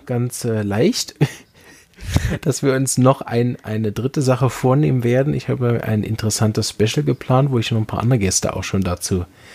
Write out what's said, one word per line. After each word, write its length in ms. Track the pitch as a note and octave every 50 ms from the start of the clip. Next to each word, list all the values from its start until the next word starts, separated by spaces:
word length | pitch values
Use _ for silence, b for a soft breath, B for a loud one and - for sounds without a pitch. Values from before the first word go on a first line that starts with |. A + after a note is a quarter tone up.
| -
ganz, 380 | - B2 A#2+ B2 B2 - - -
äh, 180 | A#2 A2+ G#2+
leicht, 520 | G#2 G2+ G2 A2 D3 G#3+ - - - - - -
<laughs> 1200 | D3 - - - - _ _ _ - - - - _ _ _ - - - - - - - D#3+ -
dass 200 | - D3+ B2+ -
wir 100 | C#3+ C3+ C3
uns 220 | C3 - - -
noch 240 | C3 B2+ C3+ C3+ -
ein, 340 | - - A#2+ A#2 A#2+ B2 A#2+ -
eine 300 | - G#2+ A2 A2 A2 G#2
dritte 300 | G2 A2 A2+ C3+ - D#3
Sache 260 | B2+ C3 B2+ A#2+ C3+ A#2+
vornehmen 540 | - - - B2+ C3 D3 D#3 D3 C3 B2 A#2
werden. 300 | A#2 B2 C3 C#3 D3+ C#3+
Ich 140 | C3 - -
habe 340 | A#2+ C3 B2 A#2+ A#2 - -
ein 180 | A2 A2 G#2+ -
interessantes 680 | - A2 - A#2 G#2+ - - A2+ G#2+ G#2+ A2+ G#2 -
Special 340 | - - G#2+ A2 - D3+ D3
geplant, 460 | C#3+ C3 - - - B2+ C3 C#3+ C#3
wo 80 | C3 A#2
ich 120 | - -
noch 80 | A#2 A2
ein 80 | G#2+
paar 140 | - - -
andere 180 | G#2+ B2 C3 A2
Gäste 380 | G2 F#2 - - - - -
auch 80 | F#2+ -
schon 180 | - - G2
dazu, 440 | F#2 F2 F2 - - - G2 F2+ F2 B B B B B